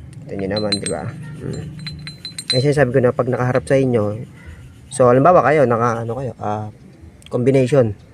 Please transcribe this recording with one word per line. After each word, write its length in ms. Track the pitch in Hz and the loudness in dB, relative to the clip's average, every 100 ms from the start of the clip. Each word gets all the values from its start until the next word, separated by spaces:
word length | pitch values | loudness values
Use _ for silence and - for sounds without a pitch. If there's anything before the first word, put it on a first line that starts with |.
| - - | -20 -18
Ito 80 | - | -12
nyo 160 | 98 98 | -8 -4
naman, 320 | 104 104 101 | -4 -4 -4
di 80 | 95 | -6
ba? 160 | 82 71 | -6 -8
Hmm. 640 | - - - - - - - - - - - - - - | -12 -14 -12 -10 -10 -12 -14 -14 -14 -16 -16 -14 -12 -4
Kaya 120 | 131 | 0
sinasabi 240 | 139 143 127 | 2 2 2
ko 40 | 131 | 4
na 80 | 123 | 2
pag 160 | 120 123 | 0 -2
nakaharap 400 | 123 123 127 - | -2 -2 -2 0
sa 80 | 135 | 0
inyo, 460 | 131 120 104 107 131 - - - - - - | 2 0 -2 -4 -12 -18 -20 -20 -20 -20 -12
so, 240 | - 123 | 2 4
halimbawa 320 | 127 147 180 | 6 6 6
kayo, 240 | 123 151 127 | 4 4 2
naka, 400 | 117 120 113 113 | 2 0 -2 -6
ano 40 | 117 | -8
kayo, 160 | 135 107 | -8 -8
ah, 320 | 107 107 107 107 - - - - - | -6 -6 -8 -14 -20 -20 -20 -20 -8
combination. 640 | 123 120 135 127 143 113 101 - | 0 2 2 4 4 2 -2 -14